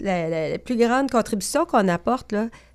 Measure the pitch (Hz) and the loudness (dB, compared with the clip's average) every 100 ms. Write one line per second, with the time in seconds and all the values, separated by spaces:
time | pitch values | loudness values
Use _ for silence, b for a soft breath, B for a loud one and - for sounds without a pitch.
0 | 196 180 165 165 151 165 - 240 233 254 | -4 -2 -2 -2 -4 -6 -4 2 2 2
1 | 269 240 214 208 - 285 339 247 196 175 | 2 0 0 -4 -2 -2 2 2 2 0
2 | - 240 - 208 226 b b | 0 -2 -2 -4 -4 b b